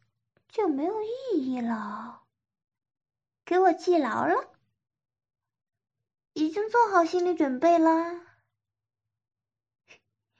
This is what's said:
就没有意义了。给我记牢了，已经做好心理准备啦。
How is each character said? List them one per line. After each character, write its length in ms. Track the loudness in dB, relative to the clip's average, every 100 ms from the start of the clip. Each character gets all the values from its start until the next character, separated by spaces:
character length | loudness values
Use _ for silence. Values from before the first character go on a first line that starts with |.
| _ _ _ _ _
就 200 | -2 -2
没 160 | 0
有 180 | -2 -4
意 60 | -6 -8 -4 -4 -2
义 60 | -4
了。 640 | -4 -4 -6 -10 -14 -18 _ _ _ _ _ _ _ _ _ _ _ _ -2
给 120 | 2
我 140 | 4
记 240 | 2 2 2
牢 300 | 2 -2 0
了， 260 | -2 -4 _ _ _ _ _ _ _ _ _ _ _ _ _ _ _ _ _ _
已 160 | -4 -4
经 180 | -2 0
做 220 | 2 4
好 160 | 2 2
心 180 | 0
理 100 | -2
准 240 | 0 -2 2
备 200 | 4 4
啦。 480 | 4 2 -2 -8 -16 _ _ _ _ _ _ _ _ _ _ _ _ _ _ _ _ _ _ _ _